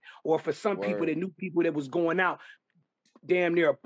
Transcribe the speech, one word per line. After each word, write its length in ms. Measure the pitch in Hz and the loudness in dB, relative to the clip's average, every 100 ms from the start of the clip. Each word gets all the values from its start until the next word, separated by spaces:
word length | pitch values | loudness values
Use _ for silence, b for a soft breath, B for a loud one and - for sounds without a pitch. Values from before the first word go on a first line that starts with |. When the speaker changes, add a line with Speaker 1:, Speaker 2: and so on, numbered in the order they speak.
| B B | B B
Speaker 1:
or 160 | 151 156 | -2 0
for 140 | 160 | -2
some 240 | - 214 190 | -4 -2 -2
people 240 | 202 202 | -2 -2
Speaker 2:
Word. 80 | 160 | -2
Speaker 1:
that 80 | 156 | -2
knew 160 | 190 - | -4 -8
people 260 | 185 151 | -4 0
that 100 | 175 | 0
was 140 | 151 135 | 0 -2
going 320 | 175 165 175 | 0 0 2
out, 200 | 180 147 B B _ _ _ _ _ _ 143 | 0 -2 B B _ _ _ _ _ _ 0
damn 280 | 180 175 | 2 2
near, 240 | 170 156 135 | 4 2 2